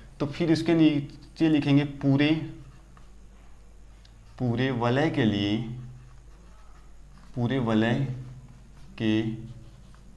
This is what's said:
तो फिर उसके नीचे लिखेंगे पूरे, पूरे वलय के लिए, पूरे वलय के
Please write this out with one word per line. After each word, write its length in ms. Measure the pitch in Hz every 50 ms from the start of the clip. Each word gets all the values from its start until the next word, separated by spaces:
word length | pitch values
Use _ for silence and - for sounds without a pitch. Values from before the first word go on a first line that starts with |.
| - - - -
तो 60 | 147 139
फिर 240 | 139 - 170 156 165
उसके 200 | 156 165 170 170
नीचे 760 | 165 160 156 147 143 139 - - - - - - - 165 160
लिखेंगे 340 | 156 147 139 143 139 143 147 143 - -
पूरे, 300 | - 139 135 139 147 151 160 156 143 - - - - - - - - - - - - - - - - - - - - - - - - - - - - - - - - - - - - - - -
पूरे 300 | 127 120 117 110 131 135 131
वलय 360 | 113 117 120 123 135 156 165
के 160 | - 147 120
लिए, 320 | 107 101 101 101 101 104 110 - - - - - - - - - - - - - - - - - - - - - - - - - - - - - - - - - - -
पूरे 240 | 127 120 113 131 135
वलय 480 | 120 113 113 107 110 117 131 143 139 - - - - - - - - - - - - - - - - - - -
के 240 | 113 110 107 110 113 110 107 110 - - - - - - - - - - - - - - -